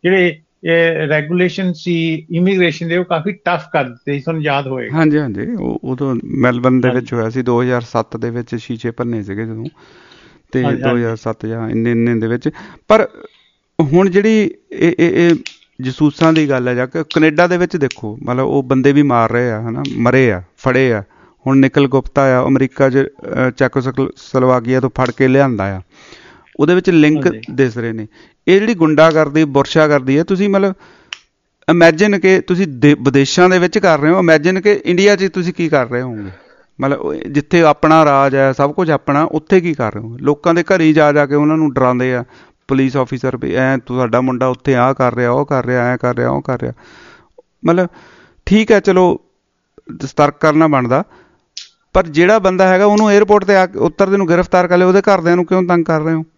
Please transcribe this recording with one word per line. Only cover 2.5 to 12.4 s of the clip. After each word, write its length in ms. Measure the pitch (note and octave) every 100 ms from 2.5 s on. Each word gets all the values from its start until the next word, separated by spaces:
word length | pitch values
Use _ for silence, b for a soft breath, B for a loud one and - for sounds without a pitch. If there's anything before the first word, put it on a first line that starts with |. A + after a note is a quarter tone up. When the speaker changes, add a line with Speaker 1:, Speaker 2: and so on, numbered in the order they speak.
| F#3+ F3 D#3+ E3+
Speaker 1:
ਦੇ, 80 | E3+
ਉਹ 80 |
ਕਾਫੀ 280 | F3+ E3 E3+
ਟਫ 300 | - - E3+ -
ਕਰ 120 | D#3+
ਦਿੱਤੇ 280 | B2+ A#2+ -
ਸੀ, 80 | C#3+
ਤੁਹਾਨੂੰ 220 | D3 D#3+
ਯਾਦ 240 | D3+ C#3 C3+
ਹੋਏਗਾ। 300 | C3 A2+ D3+
Speaker 2:
ਹਾਂਜੀ, 220 | D#3+ D3+
ਹਾਂਜੀ, 340 | C#3 G2 A#2
ਉਹ, 280 | A#3 A#2+ A2
ਉਦੋਂ 320 | - B2+ C#3 A#2+
ਮੈਲਬਨ 560 | - - A#2+ A#2+ B2 B2+
ਦੇ 80 | B2+
Speaker 1:
ਹਾਂਜੀ। 120 | B2
Speaker 2:
ਵਿੱਚ 120 | A#2
ਹੋਇਆ 180 | A#2+ A2
ਸੀ, 120 | B2+
ਦੋ 200 | B2 A#2+
ਹਜ਼ਾਰ 180 | B2+ B2
ਸੱਤ 360 | A#2 A#2 A2 A2+
ਦੇ 140 | A#2+
ਵਿੱਚ 260 | A#2 A2+ A#2+
ਸ਼ੀਸ਼ੇ 340 | - A2+ A#2+
ਭੰਨੇ 320 | A2+ A#2+ A#2
ਸੀਗੇ 220 | G2 G2
ਜਦੋਂ, 220 | A2+ A2 C3+ b b b b b b b _
ਤੇ 120 | C3
Speaker 1:
ਹਾਂਜੀ, 180 | B2+ C3
ਹਾਂਜੀ। 80 | C3
Speaker 2:
ਦੋ 60 | A#2+
ਹਜ਼ਾਰ 200 | A#2 A2+
ਸੱਤ 300 | A#2 A2 A2
ਜਾਂ 240 | A2+ A2+
ਇੰਨੇ, 200 | A#2 A#2
ਇੰਨੇ 240 | A#2 A#2
ਦੇ 120 | A#2 A2+
ਵਿੱਚ। 240 | A#2+